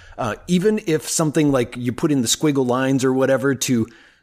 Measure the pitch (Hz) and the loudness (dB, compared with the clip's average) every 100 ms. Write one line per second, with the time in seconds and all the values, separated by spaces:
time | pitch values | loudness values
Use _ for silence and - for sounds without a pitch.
0 | - - 120 104 - 180 208 214 - 156 | -18 -8 -6 -6 -2 0 2 0 -2 -4
1 | - - 156 160 147 135 120 123 123 113 | -2 -2 0 2 2 2 -2 -4 -6 -2
2 | 160 139 113 - 156 139 123 123 131 135 | 0 0 0 0 0 0 0 0 0 2
3 | 131 131 131 135 139 131 - 120 110 - | 2 2 2 2 0 -2 0 0 -2 -6
4 | - _ | -20 _